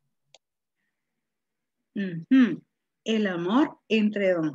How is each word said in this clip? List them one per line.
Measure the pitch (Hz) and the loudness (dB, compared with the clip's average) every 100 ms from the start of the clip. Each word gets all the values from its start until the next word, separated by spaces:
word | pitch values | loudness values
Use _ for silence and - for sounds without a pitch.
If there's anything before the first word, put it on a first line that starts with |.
| _ _ _ _ _ _ _ _ _ _ _ _ _ _ _ _ _ _ _ 220 | _ _ _ _ _ _ _ _ _ _ _ _ _ _ _ _ _ _ _ -8
Ujú. | 190 170 165 269 233 151 _ _ _ _ | -6 -6 -2 2 2 -2 _ _ _ _
El | - 220 202 | -4 -2 0
amor | 175 175 233 302 - - | -2 0 2 0 -2 -2
entre | 220 208 208 190 | 0 2 2 0
Don | 175 156 | 2 -2